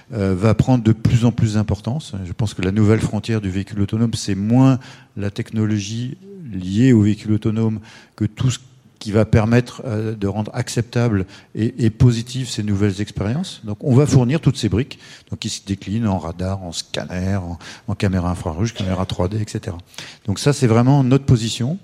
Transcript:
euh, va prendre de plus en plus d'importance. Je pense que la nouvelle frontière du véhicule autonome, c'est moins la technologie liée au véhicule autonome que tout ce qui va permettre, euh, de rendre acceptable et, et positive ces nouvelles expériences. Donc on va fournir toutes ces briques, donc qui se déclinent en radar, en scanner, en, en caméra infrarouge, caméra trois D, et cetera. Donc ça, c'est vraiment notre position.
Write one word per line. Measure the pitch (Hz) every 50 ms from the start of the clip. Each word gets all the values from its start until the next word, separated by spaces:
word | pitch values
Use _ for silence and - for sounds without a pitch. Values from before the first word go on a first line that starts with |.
| - -
euh, | - 107 98 95 95
va | 90 98 110 107
prendre | - - - 131 123
de | 110 110
plus | 107 - - - 113 117 113
en | 123
plus | 113 - 117 110 104
d'importance. | 107 104 - 107 - - 110 123 160 - - - 98 95
Je | 85
pense | 87 - 110 101 -
que | -
la | 92 92
nouvelle | 98 110 107 101 110 110
frontière | - - - 104 - - 113 110
du | 101 92
véhicule | 90 98 95 - 104 104
autonome, | 101 95 - 110 117 113 104
c'est | - - - 101
moins | 95 101 107 117 127 131 135 131 123 - - - - - _ -
la | 107 101 101
technologie | - - 110 - 110 110 110 107 107 104 98 95 113 113 123 127 - - - 196 202 190 170 127
liée | 104 95 92 92 98 107 123 135
au | 123 110
véhicule | 101 107 104 - - 107
autonome | 107 104 - 113 107 113 113 110 110 104 - - - - - _ _
que | - 110
tout | - - - - 131
ce | 117 - - - _ _ _ _ _ -
qui | - 110
va | 98 110 107
permettre, | 104 - - 104 110 117 123 120 - - - -
euh, | 127 107 107 110 110 113
de | 107 101
rendre | 98 95 107 107 107 -
acceptable | 123 123 - - 127 113 - - 120 120 120 107 98 87 - - - - _ -
et, | 107 107 117 - - 127
et | 110
positive | 104 - 131 123 113 113 117 - - 131 131 110
ces | - -
nouvelles | 104 104 104 95 104 104 92 95
expériences. | 104 - - - 95 104 120 160 190 - - - -
Donc | 107 107 -
on | - 143 123
va | 127 147
fournir | - - 131 123 117 143 165
toutes | - 147 127
ces | - - 107
briques, | 90 101 139 - - - - - - - _ -
donc | - -
qui | - 107
se | - - -
déclinent | - 98 95 - 98 98 113 120 107
en | 95 90
radar, | 76 82 85 85 92 92 95 98
en | 92 87
scanner, | 82 - - _ - - 55 76 87 90 90 95 98
en, | 98 90 85 85 82 - - - - -
en | - 101
caméra | - - 98 92 92 85 90
infrarouge, | 90 - - 90 78 82 107 117 -
caméra | - 98 92 92 90 92
trois | - - - 90 87
D, | 104 110
et | 107 -
cetera. | - - - - 85 87 - _ - - - - - - -
Donc | - 95 -
ça, | - 147
c'est | 139 - 135
vraiment | 117 113 117 120 131 143 143 135
notre | 123 131 139 139
position. | - 127 113 110 110 - - 120 127 170 202